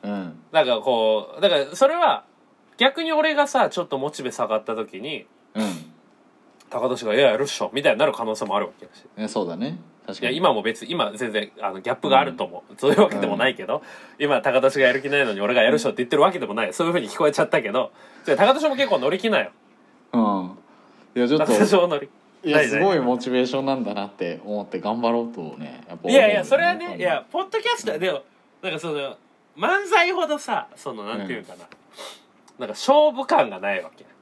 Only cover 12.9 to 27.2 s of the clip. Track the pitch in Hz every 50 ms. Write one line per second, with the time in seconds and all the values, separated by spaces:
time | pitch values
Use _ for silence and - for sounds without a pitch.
12.9 | - - 208 - - 202 - - - 101 120 131 123 - - - 123 151 - -
13.9 | - - - - - _ 147 147 143 120 - 139 123 131 131 135 135 143 135 123
14.9 | 123 135 135 139 143 143 139 117 104 98 101 107 123 123 110 120 - 113 - -
15.9 | 107 - 123 120 - 139 147 196 185 175 131 107 104 110 110 - - - 170 165
16.9 | 175 180 120 101 - - 170 147 143 - 160 - - 156 120 101 101 131 123 -
17.9 | _ - - - - - - - 143 131 196 240 262 - 294 311 269 254 277 247
18.9 | 202 143 123 151 170 185 - 233 208 - 104 - - _ _ _ _ _ _ _
19.9 | _ _ _ _ - 120 113 104 101 95 90 90 95 - - _ - _ _ _
20.9 | _ - - _ _ 123 120 123 143 156 156 - 220 208 214 202 202 185 175 175
21.9 | 160 143 139 - _ _ _ _ _ _ - 165 147 151 147 120 - - 180 196
22.9 | 190 156 127 120 127 123 123 131 127 127 127 123 131 135 135 135 135 131 120 104
23.9 | 104 101 98 101 - - 92 87 85 - - 101 107 104 98 - - 92 85 104
24.9 | 110 117 120 117 117 117 117 117 117 - 85 78 - - - - - - - -
25.9 | 87 - - - 233 277 233 214 208 202 180 - 269 294 339 349 359 - 349 349
26.9 | - 175 180 180 160 143